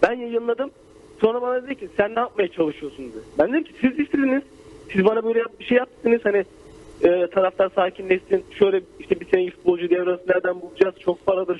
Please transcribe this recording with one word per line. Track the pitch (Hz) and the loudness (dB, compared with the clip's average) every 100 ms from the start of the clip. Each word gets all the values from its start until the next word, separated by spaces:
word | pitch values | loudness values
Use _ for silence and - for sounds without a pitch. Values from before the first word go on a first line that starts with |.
Ben | 190 | 0
yayınladım. | 247 233 233 233 233 277 - - - - - | 0 -4 -4 -2 -4 -6 -12 -20 -20 -20 -2
Sonra | 220 240 | 0 0
bana | 247 254 | -4 -4
dedi | 254 269 | -6 -10
ki, | 185 - | -4 -2
"Sen | 208 226 | -2 -2
ne | |
yapmaya | 247 - 180 | -2 -2 -2
çalışıyorsun?" | - 156 - 143 135 127 | -2 -4 -4 -12 -12 -14
dedi. | 110 - - | -14 -4 0
Ben | 180 | 0
dedim | 302 | -2
ki, | 311 - | -6 -2
"Siz | 262 302 | -2 0
istediniz. | 285 285 262 269 - - - - - | -2 0 2 0 -4 -14 -20 -20 -4
Siz | 196 196 | 2 2
bana | 220 | 2
böyle | 220 226 | 0 -2
yap-, | 240 - | -2 -8
bir | - | 0
şey | 247 | 0
yaptınız. | 254 - 233 233 | 0 -4 0 2
Hani, | 208 202 185 - - - - - | 2 0 -2 -10 -20 -20 -20 2
e, | 175 180 175 | 2 4 0
taraftar | 190 185 - 190 196 | 0 0 2 0 0
sakinleşsin. | 185 - 190 185 - 190 - | -2 -2 -2 -2 0 -2 -2
Şöyle, | - 196 190 - - | -4 -2 -2 -4 -14
işte, | - - | -6 -6
bir | - | 0
sene | 185 180 | 0 0
futbolcu | - 175 175 175 | -2 -2 0 0
devre | 180 180 | 0 0
arası | 180 180 | -2 0
nereden | 180 180 180 | 0 0 -4
bulacağız? | 175 - 190 - | -6 0 0 0
Çok | - 170 - | -4 -2 -2
paradır. | 185 180 | 0 -2